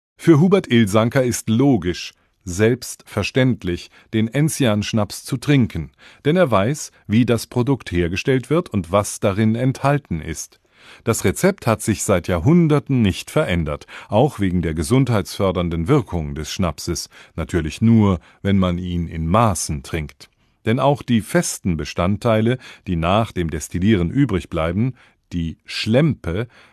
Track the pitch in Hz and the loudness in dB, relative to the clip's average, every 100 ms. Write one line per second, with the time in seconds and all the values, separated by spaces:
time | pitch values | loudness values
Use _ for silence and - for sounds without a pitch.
0 | _ _ - 147 185 190 - 117 104 107 | _ _ 4 6 6 2 4 4 4 4
1 | 117 - 123 107 - 110 143 120 87 85 | 2 2 0 -2 -2 2 4 2 0 -4
2 | - - _ _ 92 87 110 127 - - | -10 -18 _ _ -10 0 2 2 -4 -16
3 | - - - 135 127 110 87 87 - - | -8 -6 -2 2 2 0 -4 -6 -8 -20
4 | _ 113 113 139 151 - 127 104 98 113 | _ -2 0 0 0 2 0 0 0 -2
5 | 101 - - 127 - 143 110 87 73 - | -2 -6 -10 -6 2 2 2 -2 -10 -14
6 | - - 143 175 165 104 104 151 - - | -20 -4 0 2 4 2 2 -2 -10 -16
7 | - 110 117 117 - 123 123 135 - 87 | 0 2 4 0 -2 -2 0 -2 -2 -2
8 | 85 92 - 131 113 160 180 104 80 101 | -2 -2 -2 -2 0 -2 -2 -4 0 0
9 | 101 - 110 95 110 113 131 - 135 143 | 0 -2 -2 0 0 0 -2 -2 -2 -2
10 | - 82 78 80 - _ _ _ - - | -4 -8 -6 -10 -12 _ _ _ -20 -8
11 | - 110 101 - 185 202 - 107 - 101 | -4 0 0 0 0 0 -2 -2 -2 -2
12 | - 92 82 87 92 175 160 147 - 131 | 0 0 0 0 4 4 4 2 0 2
13 | 107 - - 151 151 87 76 73 - - | 2 0 -2 -2 0 -2 -2 -6 -10 -20
14 | - 104 143 - 98 87 80 80 78 127 | -2 2 2 2 0 0 -2 -4 0 2
15 | 131 113 90 - 98 90 87 82 82 147 | 2 0 -2 -2 -2 0 -2 -2 0 0
16 | - 87 73 71 76 - 90 71 - 82 | 0 -6 -6 -8 -8 -4 -4 -4 -8 -8
17 | - - - - 78 87 78 - 113 113 | -10 -18 -14 -10 -4 -4 -4 0 4 4
18 | 101 90 - _ 101 98 92 87 90 87 | 4 0 -4 _ -2 0 0 -2 -4 -4
19 | 82 82 80 98 117 92 - 73 - 85 | -4 -6 0 2 2 0 -4 -8 -6 -8
20 | 76 - - _ _ _ - 127 135 147 | -8 -14 -20 _ _ _ -2 0 0 0
21 | - 117 - 175 170 - - 78 76 - | 0 -2 0 -2 -2 -4 -4 -4 -4 -2
22 | 87 104 120 110 110 131 - - - 85 | -2 0 0 2 2 -2 -6 -16 -6 -2
23 | 85 101 113 - 82 80 - 90 95 104 | 2 0 0 -4 -4 -6 -6 -2 2 4
24 | 85 131 143 92 - 82 80 92 127 - | 2 0 0 0 -4 -2 -2 0 -2 -4
25 | _ _ _ 90 82 - - - 107 120 | _ _ _ -6 -4 -6 -12 -8 0 2
26 | 160 - 87 98 123 _ _ | 2 0 -4 -6 -6 _ _